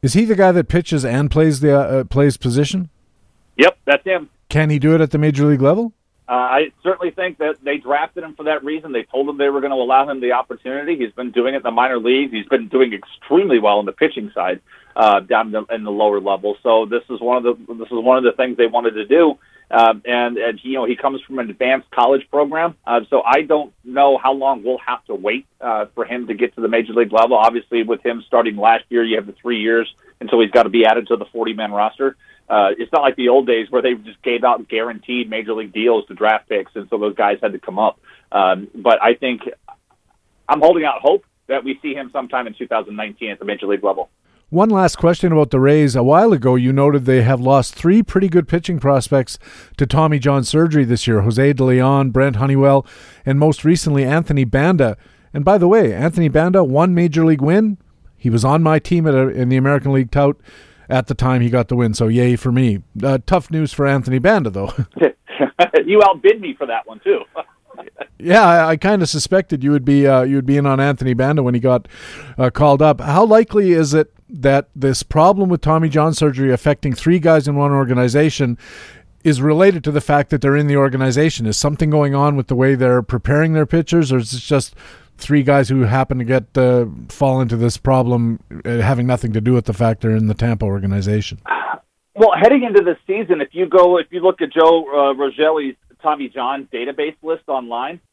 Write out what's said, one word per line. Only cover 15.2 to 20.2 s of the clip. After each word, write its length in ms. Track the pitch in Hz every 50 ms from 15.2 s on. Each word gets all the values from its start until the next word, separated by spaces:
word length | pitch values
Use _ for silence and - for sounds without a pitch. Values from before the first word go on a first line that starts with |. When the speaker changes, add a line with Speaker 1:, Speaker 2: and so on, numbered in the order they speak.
Speaker 2:
down 260 | 95 92 120 110 110
in 60 | 110 104
the, 220 | 107 104 - 117
in 80 | 113 107
the 80 | 107
lower 300 | 101 104 107 104 104 101
level. 360 | 95 101 98 95 95 104 101 - _
So 240 | 123 113 113 110
this 160 | 104 113 120 - _
is 100 | 127 107
one 180 | 117 120 123 127
of 40 | 117
the, 320 | 120 120 117 113 - 117
this 140 | 113 113 -
is 100 | 123 117
one 200 | 113 127 127 131
of 60 | 127
the 80 | 120 -
things 240 | - 131 127 120
they 100 | - 120
wanted 260 | 113 113 120 117 113 110
to 120 | 107 107
do. 320 | 101 135 165 170 156 - _ _ _ _ _ _ _
Uh, 260 | - 113 117 113 113 107 _
and, 340 | 120 123 120